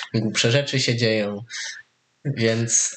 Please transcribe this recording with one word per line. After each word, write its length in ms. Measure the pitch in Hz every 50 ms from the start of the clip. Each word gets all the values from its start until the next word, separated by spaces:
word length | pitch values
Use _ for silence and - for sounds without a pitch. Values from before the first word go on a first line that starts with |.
| - - -
głupsze 360 | 113 110 107 101 - - 117
rzeczy 300 | 117 143 139 - - 131
się 160 | 127 - 117
dzieją. 480 | 117 117 110 110 110 104 101 101 101 117 - - - - - - - - _ _ _ _ _ _ _ _
Więc, 720 | 143 127 110 113 113 113 113 117 113 - - - - -